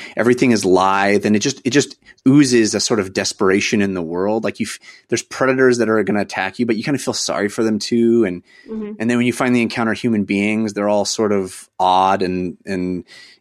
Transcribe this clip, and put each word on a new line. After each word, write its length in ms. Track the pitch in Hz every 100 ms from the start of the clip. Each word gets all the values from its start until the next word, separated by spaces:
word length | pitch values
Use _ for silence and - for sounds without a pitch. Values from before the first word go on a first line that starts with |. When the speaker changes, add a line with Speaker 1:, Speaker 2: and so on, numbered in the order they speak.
| - -
Speaker 1:
everything 340 | 113 123 135
is 140 | 110 95
lithe, 600 | 92 95 98 101 101 101
and 120 | 104
it 20 |
just, 220 | 139 135
it 60 | 131
just 280 | 139 131 - _ - -
oozes 480 | 139 139 123 107 104
a 60 |
sort 180 | - 113
of 140 | 95
desperation 680 | 98 95 - 101 98 104 110
in 120 | 101
the 80 | 92
world. 420 | 82 87 98 110
Like, 160 | 113 -
you 60 | 110
f-, 140 | - - - -
there's 140 | -
predators 560 | - - 131 131 131 120
that 100 | 110
are 160 | 110
gonna 180 | 98 104
attack 380 | 98 - 95 -
you, 60 | 117
but 100 | 107
you 80 |
kinda 160 | - 139
feel 140 | -
sorry 340 | 110 - - 104
for 160 | -
them 160 | 113 110
too. 460 | - 120 117 117 107
And, 180 | 90 - - -
Speaker 2:
Mm-hmm. 260 | 220 208 214
Speaker 1:
and 100 | 110
then 80 | 120
when 80 | 120
you 60 |
finally 300 | 117 131 123
encounter 320 | 113 - 113
human 320 | 104 123 110 95
beings, 480 | 101 104 107 110
they're 160 | 101 101
all 160 | 104 98
sort 260 | - 110
of 380 | 101 95 - - -
odd 440 | 92 92 95 98
and, 340 | 92 92 90 - -
and 400 | 95 90 90 - - - _